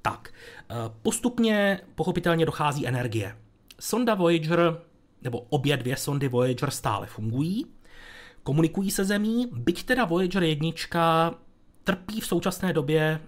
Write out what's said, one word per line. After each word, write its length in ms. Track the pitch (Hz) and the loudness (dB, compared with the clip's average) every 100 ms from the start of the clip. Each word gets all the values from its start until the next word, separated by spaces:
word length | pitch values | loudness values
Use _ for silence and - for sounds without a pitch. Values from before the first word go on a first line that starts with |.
Tak, 320 | 113 - - - - - - | -6 -6 -16 -20 -20 -20 -12
eh, 60 | 117 113 - | -10 -10 -4
postupně 800 | - - 247 240 226 208 202 196 - - | -4 -2 -2 2 2 4 2 0 -6 -4
pochopitelně 500 | 160 175 175 165 156 | -2 0 2 2 2
dochází 420 | - 151 143 120 | 2 -2 0 -2
energie. 500 | 127 120 107 95 - - _ _ - | -2 -2 -4 -6 -12 -20 _ _ -12
Sonda 360 | - 233 240 202 | -4 0 2 2
Voyager, 680 | 170 170 156 170 170 160 - _ _ _ | 4 2 2 4 4 0 -12 _ _ _
nebo 180 | 127 117 | -8 -8
obě 380 | - 143 139 139 | -2 0 2 0
dvě 200 | 120 127 | -2 -4
sondy 300 | - 143 139 | -2 -2 0
Voyager 440 | 123 127 123 139 | 2 2 0 -4
stále 360 | - 131 101 101 | -2 -2 -2 -6
fungují, 580 | - 110 120 160 208 320 - - - - - - - | -8 -4 -2 0 -2 -6 -14 -20 -20 -20 -20 -20 -12
komunikují 480 | - 143 160 196 196 | 0 2 2 2 -2
se 140 | 190 196 | 0 0
Zemí, 420 | 208 214 233 240 | 0 0 0 -2
byť 320 | - 123 - | -2 -2 -2
teda 220 | - 262 214 | 0 0 2
Voyager 380 | 170 185 190 | 2 2 2
jednička 920 | 165 147 160 165 - 170 165 160 165 - - _ - - | 2 2 -2 -4 -4 2 4 4 2 -2 -18 _ -20 -6
trpí 380 | - 190 - 214 | -4 -4 -4 -8
v 40 | - | 0
současné 480 | 170 190 185 185 | 0 0 -2 0
době 480 | 160 143 156 156 156 | 0 2 2 2 0